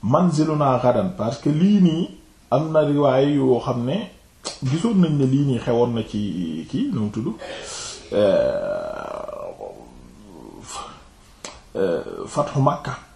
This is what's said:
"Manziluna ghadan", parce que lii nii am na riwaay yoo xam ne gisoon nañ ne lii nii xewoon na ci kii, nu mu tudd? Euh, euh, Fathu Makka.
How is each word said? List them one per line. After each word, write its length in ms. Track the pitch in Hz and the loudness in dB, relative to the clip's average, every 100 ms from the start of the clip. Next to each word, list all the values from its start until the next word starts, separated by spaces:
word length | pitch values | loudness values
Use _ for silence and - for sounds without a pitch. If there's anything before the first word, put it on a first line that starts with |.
"Manziluna 760 | 101 147 180 151 160 151 143 123 | 2 4 4 4 2 2 2 4
ghadan", 280 | 123 113 95 90 | 4 2 0 -2
parce 200 | 107 123 | -4 -2
que 120 | 151 | -2
lii 320 | 151 185 208 | 2 4 6
nii 280 | 180 160 185 - - _ _ | 6 4 -4 -8 -20 _ _
am 220 | 131 160 | 0 2
na 80 | 156 | 2
riwaay 520 | 147 147 143 131 139 147 | 4 4 4 4 4 4
yoo 240 | 131 120 | 4 2
xam 240 | - 123 120 | 2 -2 -2
ne 240 | 180 240 - _ _ - - | -4 -6 -14 _ _ -16 -6
gisoon 320 | 131 151 226 202 | -4 0 2 4
nañ 160 | 170 147 | 4 4
ne 80 | 135 | 2
lii 200 | 135 143 | 2 2
nii 140 | 120 | 0
xewoon 340 | 117 117 120 | 0 2 2
na 80 | 113 | 0
ci 640 | 110 104 104 85 85 80 76 | -4 -4 -4 -4 -6 -6 -6
kii, 180 | - 277 | -4 -2
nu 80 | 160 | -2
mu 80 | 107 | -4
tudd? 220 | 110 127 220 - - - - - - - | -4 -6 -8 -12 -14 -12 -12 -12 -14 -6
Euh, 1040 | - 104 - - - - - - - - - - - - - 52 60 58 62 62 - 104 85 58 50 - - - - - - - - - - - - | 2 2 4 2 -2 -4 -6 -6 -10 -10 -10 -12 -12 -12 -12 -14 -14 -20 -20 -20 -20 -20 -20 -18 -18 -16 -14 -14 -18 -20 -20 -20 -16 -16 -16 -12 -4
euh, 280 | 92 82 - 50 - | -2 -2 -6 -10 -8
Fathu 320 | - 147 143 | -4 -4 0
Makka. 360 | 135 - - 123 - | 0 0 -8 -12 -16